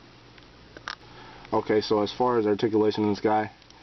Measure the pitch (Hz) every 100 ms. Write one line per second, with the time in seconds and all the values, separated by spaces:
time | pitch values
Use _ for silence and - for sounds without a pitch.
0 | - - - - - - - - - -
1 | - - - - - 110 - 107 - 107
2 | 101 - 123 120 104 101 117 107 107 104
3 | 104 98 110 107 104 - - -